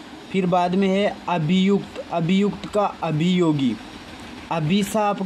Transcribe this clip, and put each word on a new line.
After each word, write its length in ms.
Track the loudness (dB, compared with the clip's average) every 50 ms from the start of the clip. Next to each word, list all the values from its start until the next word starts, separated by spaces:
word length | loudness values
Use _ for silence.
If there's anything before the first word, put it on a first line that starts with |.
| -18 -18 -18 -18 -10 -4
फिर 140 | -2 0 2
बाद 300 | 2 4 2 2 2 2
में 120 | 2 2
है 280 | 2 2 2 2 0 -2 -4 -4 -2
अभियुक्त। 760 | -2 0 2 2 4 4 4 4 4 2 0 -4 -10 -12 -8 -6
अभियुक्त 540 | -4 -2 0 2 2 4 2 2 0 -4 -6
का 200 | -4 0 0 0 0 -2 -4 -4
अभियोगी। 720 | -2 0 0 2 2 4 4 4 4 2 2 2 0 -2 -4 -8 -14 -16 -16 -16 -16 -16 -16 -16 -16 -16 -14 -8 -6
अभिशाप 680 | -4 -2 0 2 2 2 0 0 0 0 0 0 0 -2 -2